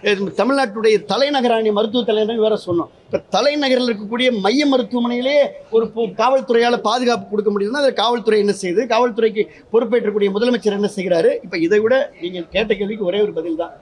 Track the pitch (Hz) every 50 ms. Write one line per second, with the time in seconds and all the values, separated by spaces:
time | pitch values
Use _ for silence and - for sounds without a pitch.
0 | - 214 208 190 202 185 156 - 196 247 277 277 269 220 196 220 214 226 214 196
1 | - - 196 226 269 294 285 269 240 240 233 226 220 214 208 202 220 220 208 247
2 | 233 233 220 214 214 208 233 226 214 220 214 - - 180 175 170 151 - _ _
3 | _ _ - 190 - _ - 190 240 285 294 294 285 262 254 247 254 240 220 196
4 | 214 196 233 233 254 254 240 208 185 202 240 285 294 285 269 254 240 196 247 247
5 | 240 240 240 240 254 269 285 294 277 - - - - - 220 226 233 220 - 226
6 | 233 208 180 - 220 254 269 269 - - 233 233 233 240 240 214 - 214 220 254
7 | 247 233 240 208 196 - 208 214 196 214 202 202 196 208 254 294 285 262 - -
8 | 202 233 240 240 196 226 214 214 202 202 196 202 - 185 170 202 262 226 233 226
9 | 247 247 214 233 226 226 196 214 202 - - - - _ - 233 254 208 233 233
10 | 196 208 202 214 202 196 190 214 240 247 240 233 - 214 202 202 208 202 - 196
11 | 180 185 175 165 180 233 285 - - 180 196 175 160 165 208 214 220 226 254 269
12 | 269 - - - 165 180 185 180 170 - - 190 226 214 220 190 208 196 226 214
13 | 208 175 180 202 214 190 165 165 160 170 160 160 165 170 - -